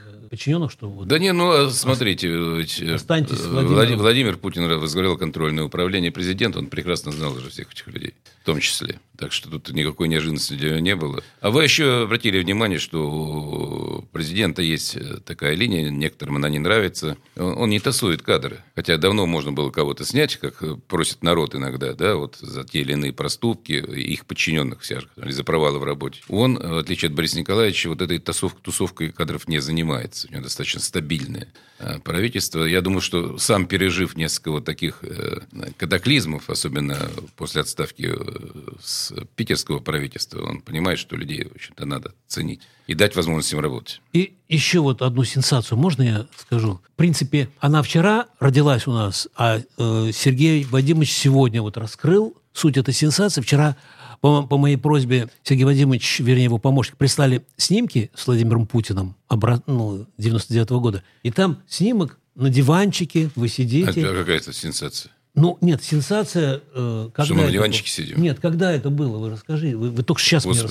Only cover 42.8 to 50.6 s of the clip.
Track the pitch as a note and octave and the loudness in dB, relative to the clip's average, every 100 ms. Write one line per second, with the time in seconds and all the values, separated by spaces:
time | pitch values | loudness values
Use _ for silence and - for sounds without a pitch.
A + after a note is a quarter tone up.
42.8 | - D#2+ G2+ F2+ E2 D#2+ - D2+ D2 B1 | -6 2 2 4 0 0 -2 -2 -4 -4
43.8 | - - _ E3+ G3 _ - D#3+ - F3 | -10 -16 _ 0 0 _ -2 0 2 2
44.8 | C#3+ A#2 B2+ B2 A#2+ C3+ - C3 - A2+ | 2 2 0 2 0 0 2 0 2 2
45.8 | F3+ C3+ B2 G#2+ - - - A#2+ A2 F#2 | 2 4 2 0 -4 -14 -4 -2 0 -4
46.8 | - - E3+ D3 C#3 D3 C3 - C#3+ D3+ | -6 2 2 2 0 0 0 0 2 4
47.8 | C#3 D#3+ F#3+ G#3+ A#3+ _ C3+ C3 D3 B2+ | 4 4 4 4 0 _ 4 6 6 4
48.8 | - A#2 G#2 - - - A#2+ A2 - - | 2 0 0 -2 -6 0 2 2 -2 -2
49.8 | A#2 A2 A2 G#2+ C#3 C3 D#3+ D#3 | 0 2 0 0 2 4 4 4